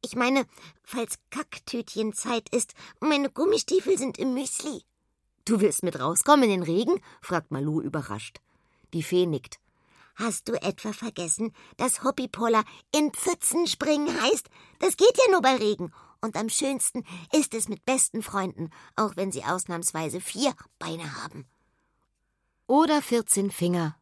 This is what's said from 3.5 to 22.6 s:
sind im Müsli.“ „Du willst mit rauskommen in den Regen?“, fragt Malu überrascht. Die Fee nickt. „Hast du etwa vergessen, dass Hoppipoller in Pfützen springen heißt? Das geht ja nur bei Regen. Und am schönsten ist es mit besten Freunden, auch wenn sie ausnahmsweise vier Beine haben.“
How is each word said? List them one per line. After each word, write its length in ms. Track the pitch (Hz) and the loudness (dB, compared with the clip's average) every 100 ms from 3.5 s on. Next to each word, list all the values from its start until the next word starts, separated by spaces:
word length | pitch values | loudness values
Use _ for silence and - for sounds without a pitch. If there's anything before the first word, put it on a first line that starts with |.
| 440 - 370 - 381 | 2 2 0 2 0
sind 180 | 262 - | 0 -2
im 160 | 262 | -2
Müsli.“ 500 | 254 269 - 294 247 _ _ _ _ _ _ - | -2 -4 -6 -6 -10 _ _ _ _ _ _ 0
„Du 140 | 214 | 4
willst 240 | 202 - | 4 2
mit 160 | 180 160 | -4 -2
rauskommen 460 | 131 165 - 294 240 | -2 0 6 6 6
in 40 | |
den 140 | 190 | 2
Regen?“, 360 | 165 170 247 359 - - | 0 0 2 0 -2 -20
fragt 300 | - 175 160 | -4 -4 -2
Malu 300 | 156 143 156 | -4 -2 -2
überrascht. 580 | - 156 131 104 - - _ _ _ _ _ | -2 -6 -6 -10 -12 -20 _ _ _ _ _
Die 100 | 165 | -8
Fee 240 | 156 180 180 | -2 2 2
nickt. 320 | 147 - - _ _ _ _ _ - | 0 -6 -20 _ _ _ _ _ -6
„Hast 320 | 226 196 - | -4 -4 -4
du 100 | 233 | -4
etwa 320 | - 190 214 | -4 -4 -8
vergessen, 600 | 208 233 - 170 - 220 - - _ | -8 -10 -8 -4 -2 -4 -8 -20 _
dass 260 | 247 - | -2 0
Hoppipoller 600 | 254 277 254 - 233 220 214 - _ 302 | 0 -2 -6 -2 2 2 2 -8 _ 0
in 160 | 302 | 0
Pfützen 560 | - - 349 - 330 339 | 0 -2 0 0 0 0
springen 520 | - 285 302 294 339 | -2 0 0 0 0
heißt? 300 | 220 403 - _ - _ | 0 0 -2 _ -20 _
Das 180 | 370 - | 0 6
geht 200 | 392 - | 6 8
ja 140 | 508 | 6
nur 100 | 381 | 6
bei 160 | 247 262 | 4 4
Regen. 360 | 214 208 175 - - _ | 2 0 -4 -10 -20 _
Und 140 | 220 190 | -6 -4
am 140 | 220 | -4
schönsten 540 | - 277 269 - 254 - 180 170 | -2 -2 0 -2 -4 -10 -14 0
ist 220 | 311 294 | 0 2
es 160 | 226 214 | -2 -4
mit 160 | 202 - | -6 -2
besten 380 | 262 - - | 0 0 -2
Freunden, 480 | 208 202 185 - 160 - - - | -4 -4 -4 -6 -10 -10 -14 -4
auch 220 | 214 202 | -2 -2
wenn 140 | 196 | -4
sie 120 | 185 | -4
ausnahmsweise 760 | 104 180 - 170 170 160 160 - | -4 -4 -4 -4 -4 -4 -6 -6
vier 360 | - 196 269 247 - _ | -8 0 -2 -2 -16 _
Beine 420 | 165 165 160 135 | -10 -8 -10 -12
haben.“ 240 | - 151 131 _ _ _ _ _ _ _ _ _ _ _ | -12 -14 -18 _ _ _ _ _ _ _ _ _ _ _